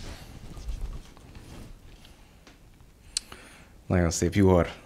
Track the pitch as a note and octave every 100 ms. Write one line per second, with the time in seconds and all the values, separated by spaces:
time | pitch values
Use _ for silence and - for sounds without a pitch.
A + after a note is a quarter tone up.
0 | - - - - - - - - - -
1 | - - - - - - - - - -
2 | - - - - - - - - - -
3 | - - - - - - - - - F#2
4 | E2+ - F2 G2+ F#2+ F2+ D#2+ -